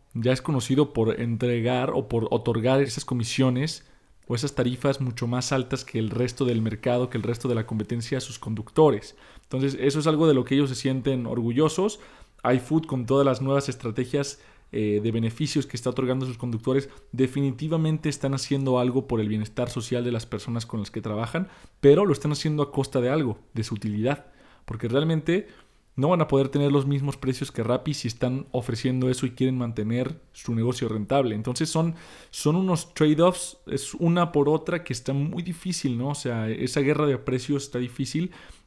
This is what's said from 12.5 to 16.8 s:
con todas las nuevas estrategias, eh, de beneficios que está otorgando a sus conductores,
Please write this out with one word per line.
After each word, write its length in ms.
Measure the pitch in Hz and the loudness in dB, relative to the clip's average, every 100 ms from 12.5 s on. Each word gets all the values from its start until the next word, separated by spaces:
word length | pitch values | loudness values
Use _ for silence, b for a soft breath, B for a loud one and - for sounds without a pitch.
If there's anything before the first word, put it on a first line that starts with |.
| 131 - 160 160 | 2 4 0 2
con 200 | 131 117 | -2 2
todas 200 | 139 139 | 4 4
las 160 | 123 | 4
nuevas 260 | 135 139 139 | 2 2 0
estrategias, 720 | 113 117 110 127 143 143 - b b b | -4 -4 -4 -2 -2 -2 -8 b b b
eh, 280 | - 107 104 | -2 0 2
de 100 | 113 | 2
beneficios 540 | 113 113 113 151 147 135 | 0 -2 -2 -2 0 -2
que 100 | 117 | -4
está 140 | 127 | -4
otorgando 340 | 123 127 131 | -2 0 0
a 40 | 131 | -2
sus 100 | 117 | -4
conductores, 500 | 123 113 131 135 | -4 -2 0 0